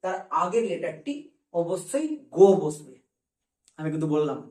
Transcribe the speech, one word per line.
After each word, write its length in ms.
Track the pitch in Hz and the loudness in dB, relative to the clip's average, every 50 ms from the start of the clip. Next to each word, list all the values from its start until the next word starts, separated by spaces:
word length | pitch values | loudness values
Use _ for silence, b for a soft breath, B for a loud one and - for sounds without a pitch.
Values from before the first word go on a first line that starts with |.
| - | -4
তার 140 | 185 - 247 - - 156 160 - | -6 -6 -6 -8 -4 -2 -2 -2
আগের 200 | 185 196 233 226 190 | 2 0 0 0 0
লেটারটি 420 | 175 160 170 165 156 156 - 277 285 294 - - _ _ _ _ - 175 | -4 -4 -6 -8 -8 -8 -8 -8 -8 -8 -10 -18 _ _ _ _ -4 -2
অবশ্যই 460 | 170 170 185 175 - - - 277 320 311 311 294 - - - | -2 -2 -2 -6 -6 -4 -4 -2 -2 -2 -6 -8 -10 -8 6
গো 120 | 160 190 196 190 156 151 | 8 8 8 8 6 2
বসবে, 300 | 151 151 - - - - - _ _ _ _ _ _ _ _ _ _ _ _ _ _ _ - | -4 -6 -8 -14 -20 -20 -20 _ _ _ _ _ _ _ _ _ _ _ _ _ _ _ -8
আমি 120 | 156 160 147 | -6 -6 -4
কিন্তু 140 | 160 156 151 147 | -2 -2 0 0
বললাম। 240 | 151 151 147 131 - - - | 0 0 0 -2 -6 -10 -16